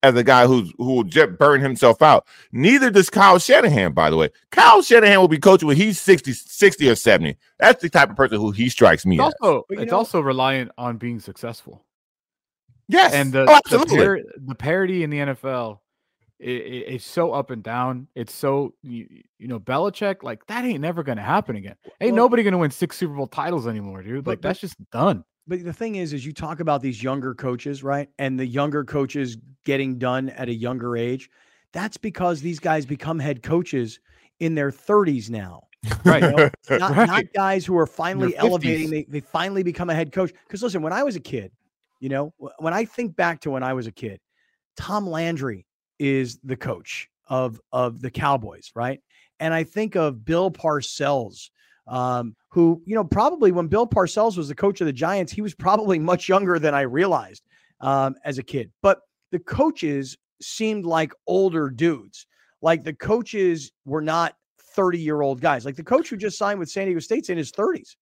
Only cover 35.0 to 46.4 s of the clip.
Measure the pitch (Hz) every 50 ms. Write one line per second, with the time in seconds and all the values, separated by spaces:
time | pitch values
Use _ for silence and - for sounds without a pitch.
35 | 202 170 143 127 104 110 117 107 98 92 87 73 _ _ _ _ - 110 110 -
36 | - 180 170 151 170 160 143 147 151 143 - _ _ - 139 - 185 190 143 185
37 | 233 180 180 208 202 180 _ 202 196 190 196 190 175 180 185 170 160 - _ -
38 | 165 170 190 139 131 120 120 - 147 - 180 175 143 139 160 160 160 156 156 151
39 | 147 _ 143 147 139 _ _ 160 170 190 196 196 185 175 170 - 175 175 165 156
40 | 165 151 - 190 185 170 - _ _ _ - 190 226 247 185 185 151 156 175 220
41 | 277 285 214 170 123 - - 123 101 92 _ _ _ _ _ _ _ _ _ _
42 | 131 135 139 135 147 151 _ _ 135 135 _ _ 156 160 170 202 233 220 _ -
43 | 240 220 160 - 175 170 165 151 - 156 135 131 127 127 131 131 120 113 101 -
44 | - 110 98 87 _ _ _ _ _ _ _ _ _ _ _ - - - 190 208
45 | 202 185 160 160 165 165 170 147 135 131 110 95 _ _ _ _ _ _ _ _
46 | 147 139 139 135 131 123 117 _